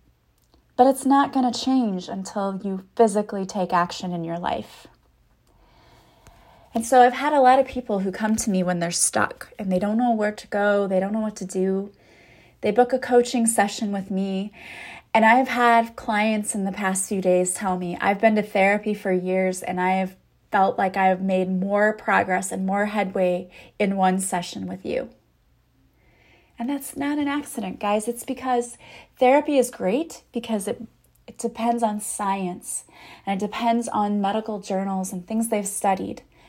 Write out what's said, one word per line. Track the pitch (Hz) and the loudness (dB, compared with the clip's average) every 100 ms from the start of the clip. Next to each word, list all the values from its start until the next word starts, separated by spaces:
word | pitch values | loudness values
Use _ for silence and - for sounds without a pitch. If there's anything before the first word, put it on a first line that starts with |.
| _ _ _ _ _ _ _ - | _ _ _ _ _ _ _ 4
But | 262 | 6
it's | 269 262 | 6 4
not | 277 277 | 4 4
gonna | 269 247 | 0 0
change | 220 262 262 220 185 - | -2 0 2 2 -2 -6
until | 196 190 208 196 190 | -8 -6 -4 -4 -4
you | 196 190 - - | -6 -8 -6 4
physically | 226 202 208 202 190 | 4 4 -4 -6 -6
take | 208 175 | -4 0
action | 175 180 - 185 | 0 0 -4 -6
in | 175 | -6
your | 165 170 | -6 -6
life. | 180 - - - - _ _ _ _ _ _ _ _ _ _ _ _ _ - - _ _ _ | -6 -6 -8 -18 -20 _ _ _ _ _ _ _ _ _ _ _ _ _ -20 -20 _ _ _
And | 226 226 | -6 4
so | 254 | 8
I've | 247 | 8
had | 254 294 | 6 2
a | 294 | 6
lot | 254 269 | 6 6
of | 269 | 4
people | 247 247 202 | -4 -4 -2
who | 190 | -2
come | 185 214 220 | -2 -2 0
to | 226 | 0
me | 185 | 0
when | 180 175 | 0 0
they're | 170 | -2
stuck | - - - - - - - | 0 0 0 -2 -4 -16 -8
and | 196 | -2
they | 185 | 0
don't | 208 220 | 0 0
know | 247 | 2
where | 220 208 | 2 0
to | 208 - | -4 -6
go, | 208 202 202 196 | 0 2 2 2
they | 185 | 0
don't | 196 | 0
know | 220 | -2
what | 214 208 | -4 -6
to | 185 | -6
do. | 190 190 190 202 - _ _ - - - _ | -2 0 -2 -4 -14 _ _ -20 -20 -20 _
They | 208 | 0
book | 208 247 | 2 4
a | 254 | 2
coaching | 254 247 240 247 226 | 2 2 4 0 2
session | - 208 - 208 | 2 0 0 -4
with | 202 190 | -4 -4
me. | 190 196 190 208 - - - - - _ | -2 -2 -4 -6 -12 -18 -18 -18 -18 _
And | 220 220 | 4 6
I've | 247 254 | 6 2
had | 247 240 233 233 - | 2 4 4 2 -6
clients | - 208 220 214 208 208 | -4 0 0 0 -2 -4
in | |
the | 196 | -4
past | 190 196 190 - | -2 -2 -2 -2
few | 190 | 0
days | 185 180 180 | 2 2 2
tell | - 202 185 | -2 -2 -2
me, | 175 - | -4 -2
"I've | 190 202 | -2 2
been | 220 214 | 2 2
to | |
therapy | 208 202 190 208 214 | 0 2 2 2 -2
for | 208 196 | -4 -2
years | 185 185 185 185 185 | 0 0 0 0 -2
and | - 180 | -6 -2
I | 185 | 0
have | 190 185 - _ _ _ | 0 -2 -8 _ _ _
felt | 202 196 202 | 2 2 2
like | 190 190 | -2 2
I | 190 | 2
have | 185 | 2
made | 190 185 185 | 0 0 0
more | 185 196 202 214 | -2 0 2 2
progress | 214 - 196 196 180 185 | 0 0 0 2 -2 -2
and | 190 190 | -4 -2
more | 202 208 | 0 0
headway | 208 190 190 180 180 185 - - - | -2 -2 0 0 0 -6 -18 -20 -2
in | 202 196 | -2 2
one | 185 190 | 2 2
session | 190 180 180 202 180 | -2 -4 -6 -10 -10
with | 190 - | -8 -6
you." | - - - _ _ _ _ _ _ _ _ _ _ _ _ _ - | -6 -6 -14 _ _ _ _ _ _ _ _ _ _ _ _ _ -10
And | 240 | -6
that's | 277 - - | -6 -6 -6
not | 285 294 | -4 -2
an | 285 | -2
accident, | 294 285 - 190 185 | -2 -6 -8 -8 -4
guys. | 208 214 214 | -2 0 -2
It's | 240 | -6
because | - 254 262 247 240 - - - - _ | -8 -6 -2 -2 -2 -12 -20 -20 -20 _
therapy | 254 277 294 285 | 6 6 4 2
is | 240 | 2
great | - 185 254 330 - _ | -2 -2 -2 -4 -10 _
because | 233 233 214 196 | -10 -4 -4 -4
it, | - - _ _ _ - | -8 -12 _ _ _ -20
it | - | -8
depends | 233 233 233 240 | -8 -2 -2 0
on | 220 208 | 0 -2
science | - - 202 196 180 180 - - - - - - - | -6 -4 -2 -2 -4 -6 -10 -12 -12 -20 -20 -12 -6
and | 196 | -4
it | |
depends | 208 - 233 233 233 | -4 -2 0 0 0
on | 214 208 208 | -2 0 0
medical | 196 214 220 208 | 0 -2 -4 -8
journals | 180 190 196 190 185 | -4 -4 -2 -4 -4
and | 185 175 | -8 -6
things | 220 226 | -4 -2
they've | 208 196 | -2 -4
studied. | - 202 190 196 220 - _ | -2 0 0 -4 -12 -18 _